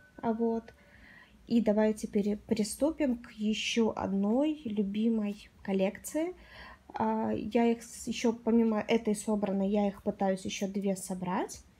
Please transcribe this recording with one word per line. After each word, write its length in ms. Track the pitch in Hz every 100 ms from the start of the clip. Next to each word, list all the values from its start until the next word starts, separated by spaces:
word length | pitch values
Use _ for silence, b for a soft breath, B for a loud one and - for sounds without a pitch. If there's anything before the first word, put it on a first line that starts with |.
| - -
А 120 | 233
вот. 420 | 220 233 226 - - B B B B B B -
И 140 | 233
давайте 440 | 214 208 214 214 214
пере-, 280 | 208 202 208
приступим 800 | - 220 214 - 285 320 294 233
к 160 | -
еще 600 | 220 214 220 - 233 220 -
одной 640 | 190 196 196 240 302 302
любимой 840 | 240 208 196 208 226 226 208 202 - -
коллекции. 720 | - 190 190 196 - 302 339 359 B B B B -
А, 380 | - 220 220 220
я 380 | 214 214 233 233
их 100 | 233
с-, 260 | - - -
еще 240 | 226 240
помимо 480 | 233 - 233 226 214
этой 340 | - 233 226
собранной, 560 | 208 - 208 202 196 196
я 180 | 208 202
их 140 | 196
пытаюсь 420 | - 208 196 190
еще 240 | 202 - 196
две 280 | 196 196 185
собрать. 680 | - 185 175 190 403 - -